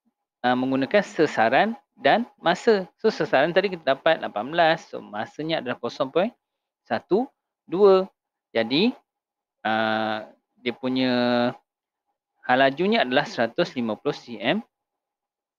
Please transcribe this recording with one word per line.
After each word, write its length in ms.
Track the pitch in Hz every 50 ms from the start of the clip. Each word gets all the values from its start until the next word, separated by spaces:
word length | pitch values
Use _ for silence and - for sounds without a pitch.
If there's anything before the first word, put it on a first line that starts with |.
| _ _ _ _ _ _ _ _
ah, 160 | - 123 123
menggunakan 480 | 127 127 131 135 131 135 131 - 208 190
sesaran 720 | - - - 156 139 - 139 113 113 131 151 190 220 226 - _ _ _ -
dan 240 | - 139 160 214 240 - _ _
masa. 480 | - 160 180 - - 240 214 196 180 - _ _ -
So, 80 | 220
sesaran 400 | 208 - 165 - - 131 147 170
tadi 240 | 165 190 185 208 185
kita 240 | 170 - 135 135 -
dapat 240 | - 165 160 - 113
lapan 320 | 110 - 101 110 135 160
belas. 320 | 175 165 160 165 170 - -
So, 160 | - 123 110
masanya 560 | 101 101 104 113 113 - - 151 160 165 147
adalah 160 | 123 123 123
kosong 320 | - - 117 - - 143 131
point 240 | - 165 190 247 - _ _ _ _ _ _ _ _ _ _ -
satu 400 | 120 110 - - 175 214 262 - _ _ _ _ _ _ _ -
dua. 400 | 156 185 208 196 190 185 190 196 _ _ _ _ _ _ _ _ -
Jadi, 400 | 113 113 110 131 151 202 254 247 - _ _ _ _ _ _ _ _ _ _ _ _ - 110
ah, 560 | 110 110 110 110 110 110 110 110 110 107 107 - - _ _ _ _ _
dia 160 | - 120 113 -
punya 320 | - 127 131 131 131 127 123 123 123 120 123 120 120 123 - - _ _ _ _ _ _ _ _ _ _ _ _ _ _ _ _ -
hal 120 | - 127 131
lajunya 400 | 135 135 135 143 180 202 226 226
adalah 240 | 131 127 127 143 147
seratus 480 | - - - 120 113 - - 175 170 -
lima 240 | 131 117 110 107 -
puluh 160 | - 143 147
C 240 | - - - 117 104
M 240 | 101 127 170 220 - _ _ _ _ _ _ _ _ _ _ _ _ _ _ _ _ _ _